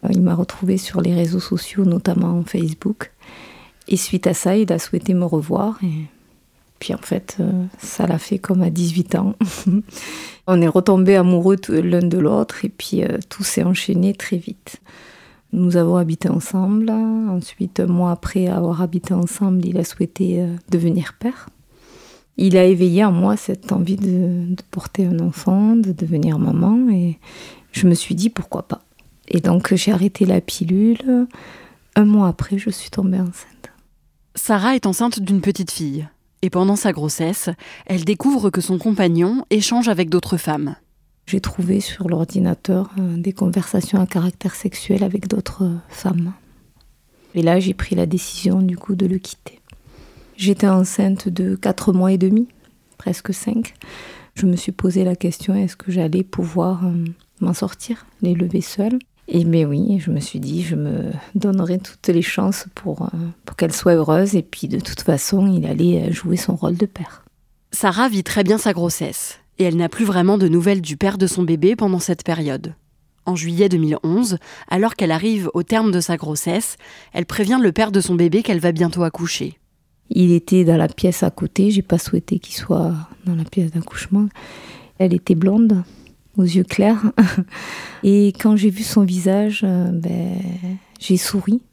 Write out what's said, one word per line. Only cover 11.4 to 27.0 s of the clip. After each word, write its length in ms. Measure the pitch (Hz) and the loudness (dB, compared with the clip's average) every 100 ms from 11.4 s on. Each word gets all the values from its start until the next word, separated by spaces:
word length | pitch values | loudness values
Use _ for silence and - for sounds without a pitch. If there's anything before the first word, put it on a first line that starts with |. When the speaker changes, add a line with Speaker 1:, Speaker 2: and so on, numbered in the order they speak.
| 180 196 | 4 2
Speaker 1:
t-, 240 | - 156 | 2 0
l'un 180 | 175 175 | 2 2
de 160 | 175 180 | 2 2
l'autre 480 | 151 214 220 - | 2 2 -2 -4
et 60 | 208 | -8
puis, 340 | - - 196 | -8 -6 -2
euh, 140 | - - - | -2 -4 -8
tout 160 | - | -8
s'est 200 | 196 - | -4 0
enchaîné 500 | 180 185 - 180 190 | 0 0 0 0 0
très 240 | 196 - 175 | -2 -4 -6
vite. 420 | 170 - - - - - - - - _ _ | -6 -16 -18 -20 -20 -20 -20 -20 -20 _ _
Nous 220 | 180 180 175 | 0 2 2
avons 200 | 165 180 | 4 2
habité 340 | 165 165 - | 2 0 0
ensemble. 580 | 170 - 185 185 214 220 | -2 -2 -2 0 2 0
Ensuite, 880 | 220 220 220 220 180 - - 185 - | 0 0 -2 -2 -4 -6 -8 -6 -2
un 80 | 180 | 0
mois 260 | 175 175 | 2 0
après 360 | 175 - 196 180 | -2 -4 -2 0
avoir 320 | 180 170 170 | 0 -2 -2
habité 320 | 180 175 - | -2 -4 -2
ensemble, 540 | 180 175 - 196 185 180 | -2 -2 -2 0 0 0
il 100 | 175 | -2
a 80 | |
souhaité, 560 | 175 - 175 - 185 175 | -4 -4 -6 -2 -2 0
euh, 160 | 175 175 - | -2 -6 -2
devenir 420 | 175 170 165 151 | 0 2 0 -4
père. 380 | - 233 262 - _ _ _ - - - - _ - | -6 -8 -8 -18 _ _ _ -20 -20 -20 -20 _ 0
Il 180 | 190 185 | 4 6
a 80 | |
éveillé 400 | 185 185 180 170 | 6 6 4 4
en 80 | 214 | 4
moi 240 | 175 190 208 | 4 2 0
cette 340 | - 190 - | -4 -8 -4
envie 260 | 190 175 196 | -2 0 0
de, 500 | 196 180 180 175 175 | 0 0 0 -2 -4
de 140 | 180 - | -6 -6
porter 340 | 185 - - | -12 -8 -2
un 140 | 185 170 | 0 0
enfant, 580 | 170 - - 190 214 233 | -2 -2 0 2 4 4
de 160 | 202 | 2
devenir 460 | 160 165 160 165 156 | -2 -2 0 0 0
maman. 500 | 165 160 175 226 254 | 0 2 2 4 4
Et 280 | 190 | 2